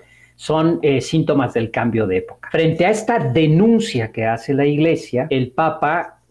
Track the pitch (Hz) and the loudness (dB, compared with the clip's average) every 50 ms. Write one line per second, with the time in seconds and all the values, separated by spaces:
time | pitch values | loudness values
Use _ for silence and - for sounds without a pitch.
0 | - _ _ _ _ _ _ - - - 151 156 160 165 170 165 - 151 139 131 | -20 _ _ _ _ _ _ -14 -6 -2 0 2 2 2 0 0 0 0 0 0
1 | 123 - - 160 156 160 151 139 131 123 - 120 113 107 - - 113 120 107 113 | -2 -2 0 0 0 2 2 0 0 0 -2 -2 -4 -2 -2 -2 -2 0 0 0
2 | 107 95 92 92 92 - - - - - - 156 160 160 160 160 175 185 214 208 | 0 0 0 -2 -4 -6 -14 -18 -14 -6 -2 0 2 2 2 2 2 2 0 0
3 | - - 233 233 147 135 120 165 160 151 151 165 202 226 233 220 220 - - 127 | -2 -2 -2 -2 0 0 0 2 2 4 4 4 4 4 4 2 2 0 -4 -4
4 | 110 110 - - 110 113 113 117 - - 139 135 139 147 147 147 160 160 160 160 | -4 -4 -4 -4 -2 -2 -2 -2 -2 -4 -2 0 2 2 2 2 2 2 0 0
5 | - - - 120 135 160 139 131 127 123 - - 160 160 156 - - 143 156 175 | -4 -4 -4 -4 -2 0 -2 -2 -2 -2 -2 -2 -2 -2 -2 -2 -2 -2 -2 -2
6 | - - - _ _ _ | -4 -8 -12 _ _ _